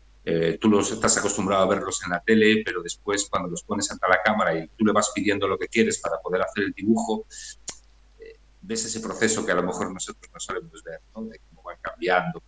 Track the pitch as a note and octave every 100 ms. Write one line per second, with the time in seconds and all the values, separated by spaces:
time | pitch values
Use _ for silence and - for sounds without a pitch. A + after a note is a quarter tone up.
0 | - _ - E2 E2 E2 A2 G2+ G2+ A2
1 | A2 - G2+ - F#2+ G2 F#2 G2 F#2 -
2 | F2+ F2+ - A2 G#2+ A2 G#2+ F2+ E2+ -
3 | - G2+ - G2 F2+ E2+ - G2+ F2+ F2+
4 | F#2 F#2 G#2+ G#2+ F2 E2 D#2+ - G#2+ G2+
5 | - - G2 G2+ G2 F#2+ F2 A2+ A2 F#2
6 | E2+ E2 F2 F2+ F#2 G#2 F#2+ F2+ G2+ A2
7 | A2 A2 - - - - - - - _
8 | _ - - - _ _ - A2+ - A2+
9 | A2 F#2 A2 G#2 F#2+ F2+ F2+ F2+ F#2+ F#2
10 | - - - E2+ - F#2 E2 E2 E2 D#2+
11 | - A2 A2 A2+ _ - F2 E2+ E2+ -
12 | F2 F2+ E2+ E2+